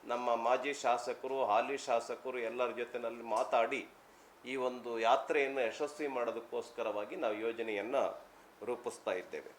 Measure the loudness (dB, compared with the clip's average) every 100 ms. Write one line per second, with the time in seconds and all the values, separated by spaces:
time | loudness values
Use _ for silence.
0 | -2 -2 2 2 4 4 2 0 2 2
1 | 0 -6 -4 0 4 4 4 -4 2 0
2 | 0 -6 -6 -4 -4 0 -2 0 -4 -4
3 | -6 -6 -2 0 4 4 4 0 -6 -16
4 | -20 -20 -20 -16 -6 -2 -2 -2 -4 2
5 | 4 4 4 2 2 2 0 0 -6 -2
6 | -4 0 -2 -2 -6 -6 -6 -4 -2 -2
7 | -4 -2 -2 0 -2 -2 -2 -2 0 2
8 | 2 -2 -14 -20 -20 -10 -6 -4 -4 -6
9 | -4 -4 -4 -12 -12